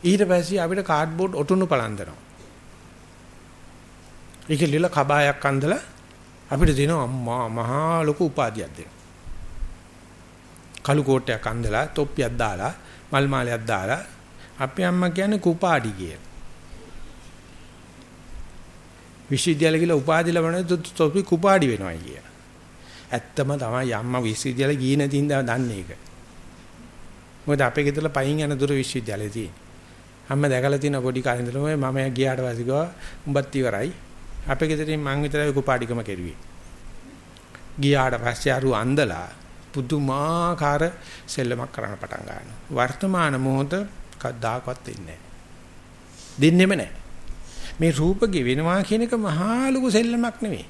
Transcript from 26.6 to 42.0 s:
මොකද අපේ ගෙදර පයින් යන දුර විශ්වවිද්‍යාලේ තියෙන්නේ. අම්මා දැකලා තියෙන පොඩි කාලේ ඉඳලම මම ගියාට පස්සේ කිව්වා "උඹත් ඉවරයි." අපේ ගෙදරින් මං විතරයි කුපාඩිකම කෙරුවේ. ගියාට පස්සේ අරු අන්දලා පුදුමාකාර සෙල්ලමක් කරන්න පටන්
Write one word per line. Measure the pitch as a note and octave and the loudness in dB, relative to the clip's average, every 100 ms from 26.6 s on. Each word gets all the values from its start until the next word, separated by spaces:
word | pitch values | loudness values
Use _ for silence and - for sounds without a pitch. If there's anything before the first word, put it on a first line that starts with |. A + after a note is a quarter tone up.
| - - - - - - - - | -20 -20 -20 -18 -18 -20 -20 -10
මොකද | - C#3+ | 0 2
අපේ | B2+ D3+ | 2 2
ගෙදර | C#3+ C#3+ D#3 | 2 2 0
පයින් | C#3+ C3+ D3+ | 0 0 0
යන | D3 C#3 | 0 0
දුර | C#3 | 2
විශ්වවිද්‍යාලේ | C#3 B2+ C3 A2 G2+ G#2 | 2 0 -4 -4 -4 -4
තියෙන්නේ. | A2 F#2+ - - - - - - - - | -6 -8 -12 -20 -20 -20 -20 -20 -20 -2
අම්මා | C#3 D3 | 2 2
දැකලා | B2+ C3+ C#3+ | 2 2 2
තියෙන | C#3+ C#3 | 0 0
පොඩි | B2+ B2+ | 0 -2
කාලේ | B2+ B2 | -2 -2
ඉඳලම | A#2+ C3 D3 D3+ | -2 -2 0 0
මම | C3 C3+ C3+ | 0 0 0
ගියාට | B2+ C3+ B2+ | 2 0 2
පස්සේ | B2+ A#2 | -2 -2
කිව්වා | A#2+ C#3 E3+ - - - | 0 0 -2 -6 -14 -10
"උඹත් | D3 C#3 C3+ C#3 | -2 -2 0 0
ඉවරයි." | B2+ G2+ C#3 F3+ - - - - | 0 0 -4 -6 -16 -16 -12 -8
අපේ | - C#3 D#3+ | -4 0 0
ගෙදරින් | D3+ D#3 D#3 | 0 -2 -2
මං | C#3+ C#3 | -2 0
විතරයි | D3 D3 D3 | 0 0 2
කුපාඩිකම | C#3 C3+ B2 A#2 A#2 | 0 2 0 0 -4
කෙරුවේ. | G#2 F#2+ F2 - - - - - - - - - - - - - - - | -4 -6 -8 -10 -16 -18 -18 -16 -16 -16 -16 -18 -20 -20 -20 -18 -14 0
ගියාට | C#3 C#3 C3 A#2+ | 2 4 4 2
පස්සේ | A#2 A#2 D3 | -2 0 0
අරු | B2+ C3+ | 2 2
අන්දලා | A2+ A#2+ C#3+ B2 E2 F2+ - - - - | 2 4 4 2 0 -8 -14 -18 -18 -8
පුදුමාකාර | C#3+ B2 D3+ C#3 C3+ D3+ E3+ E3+ E3+ D3 D3 E3 F3+ - - | -6 -2 0 0 0 0 2 0 2 2 2 0 -2 -16 -18
සෙල්ලමක් | - - B2 A#2+ A#2+ | -8 -4 -2 -2 -6
කරන්න | - G#2 | -6 -6
පටන් | G2+ | -6